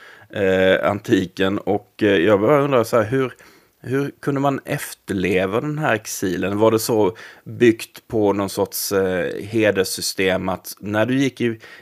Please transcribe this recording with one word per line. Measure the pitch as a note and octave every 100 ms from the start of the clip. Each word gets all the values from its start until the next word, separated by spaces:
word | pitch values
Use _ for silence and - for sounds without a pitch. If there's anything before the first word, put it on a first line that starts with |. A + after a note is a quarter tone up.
| - - -
eh, | - F#2+ F#2 F#2 F#2 E2+
antiken. | G2+ - G#2+ F2 - F#2+ G2+
Och, | - G2+ - -
eh, | G#2
jag | G2 F2+ G2+
bara | A2 D3
undrar | C#3+ C3
så | A2 A#2+
här, | G#2+
hur, | C3+ B2+ - - _ _ _
hur | A#2+ C3+ C#3 -
kunde | - C#3
man | C#3 C3+
efterleva | - D3 - - - G2 F2+ F#2 F#2+ A2
den | D3 D3+
här | D3
exilen? | A2 - - G2 F2 F#2 G#2
Var | A2+
det | A2
så | - A2 F#2+ - - -
byggt | - A2 A#2+ A2+ - - -
på | A2+ G#2
någon | G2 G2
sorts, | - F#2+ - -
eh, | G2 F#2+ F2+ C#2 G1+
hederssystem | G2+ A2 G#2+ G2 F#2 - - - F#2 F#2 F#2
att | F2+ - -
när | G2+ G#2+ A2+
du | C3
gick | C3+ -
i | A#2+ A2+ - -